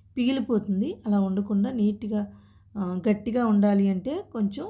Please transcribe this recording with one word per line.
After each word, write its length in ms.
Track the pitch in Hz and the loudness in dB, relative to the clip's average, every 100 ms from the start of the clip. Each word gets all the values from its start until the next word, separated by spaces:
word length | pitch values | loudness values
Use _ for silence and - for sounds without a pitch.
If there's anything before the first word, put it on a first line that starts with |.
| _ | _
పిగిలిపోతుంది. 800 | - 240 269 214 220 208 190 254 - | -2 0 0 0 0 0 -2 -2 -4
అలా 180 | 220 208 | 0 0
ఉండకుండా 480 | 190 190 202 202 226 | 2 -2 0 0 0
నీట్‌గా, 500 | 254 208 208 214 214 202 - - - _ 214 | 0 0 0 -4 -4 -6 -12 -20 -20 _ -6
ఆ, 60 | 180 180 | -4 -2
గట్టిగా 380 | 190 208 233 240 233 | 0 0 -2 0 2
ఉండాలి 380 | 208 208 202 196 | 4 4 4 2
అంటే 240 | 185 262 330 - | 0 -2 -6 -6
కొంచెం 340 | 226 202 226 | -4 -4 -4